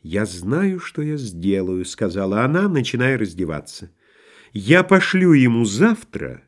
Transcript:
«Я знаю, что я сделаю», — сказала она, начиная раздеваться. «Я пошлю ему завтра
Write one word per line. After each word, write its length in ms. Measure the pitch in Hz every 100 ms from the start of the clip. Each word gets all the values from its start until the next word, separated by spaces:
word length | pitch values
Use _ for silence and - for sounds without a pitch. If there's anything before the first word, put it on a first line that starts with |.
«Я 220 | 80 95 87
знаю, 540 | 87 90 147 196 185
что 220 | - -
я 160 | 151 151
сделаю», — 680 | 117 85 92 98 92 92 90
сказала 580 | - 104 92 95 104
она, 260 | 127 165 202
начиная 480 | 156 123 123 127 131
раздеваться. 720 | 101 85 85 76 - - 87 _ _ _ _ _ _
«Я 300 | 107 98 175
пошлю 500 | 185 190 185 190 180
ему 320 | 147 127 117 117
завтра 800 | 104 214 220 - - 67 64